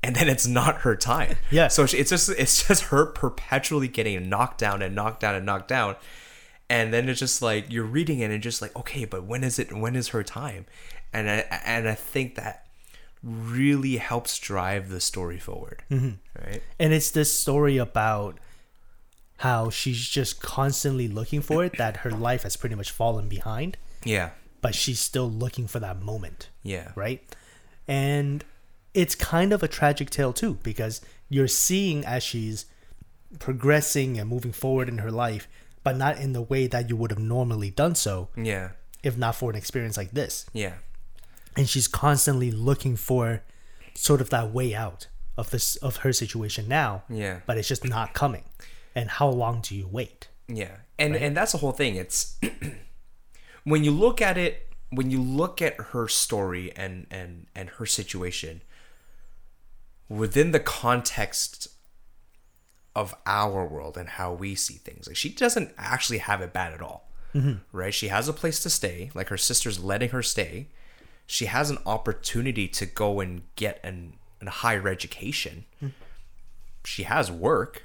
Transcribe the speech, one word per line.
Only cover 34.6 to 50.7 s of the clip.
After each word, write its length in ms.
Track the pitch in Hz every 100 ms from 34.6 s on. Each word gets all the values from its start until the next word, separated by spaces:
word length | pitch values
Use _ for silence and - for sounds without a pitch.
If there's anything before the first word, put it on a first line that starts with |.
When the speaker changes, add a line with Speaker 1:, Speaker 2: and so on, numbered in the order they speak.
| 131 131 127
Speaker 2:
in 120 | 117
her 120 | 107
life, 360 | 113 120 107 - - - -
but 140 | - 131
not 200 | 135 151
in 140 | 135
the 80 | 123
way 260 | 117 135 131
that 200 | 120 120
you 60 | 117
would 140 | 113
have 80 | 104
normally 520 | 110 120 123 110 101
done 240 | 95 156 170
so 340 | - 95 90 -
Speaker 1:
Yeah. 320 | 113 101 92 - - -
Speaker 2:
if 140 | 143 120
not 180 | 117 113
for 140 | 123
an 60 | 107
experience 420 | - 131 117 107
like 140 | 95
this. 340 | 117 - - -
Speaker 1:
Yeah. 200 | 110 98 87 - - - - - - - -
Speaker 2:
And 100 | 135
she's 200 | 135 120
constantly 640 | - 147 143 - 131 123
looking 440 | 110 117 139 139 120
for 460 | - 127 117 110 - - - - - -
sort 260 | - 143
of 80 | 127
that 220 | 120 113
way 240 | 113 127 104
out 320 | 110 90 - - - -
of 120 | 110
this, 260 | 127 - -
of 200 | 131 113
her 160 | 135
situation 540 | 123 113 113 107 - 107
now. 360 | 147 135 95 -
Speaker 1:
Yeah. 300 | 113 101 90 -
Speaker 2:
But 100 | 113
it's 100 | 104
just 160 | 135
not 300 | 127 113 113
coming. 300 | - 143 113 - - - - -
And 160 | - 113
how 200 | - 143
long 320 | 123 117 117
do 120 | 107 98
you 120 | 92
wait? 400 | 101 120 - - - -
Speaker 1:
Yeah. 280 | 113 92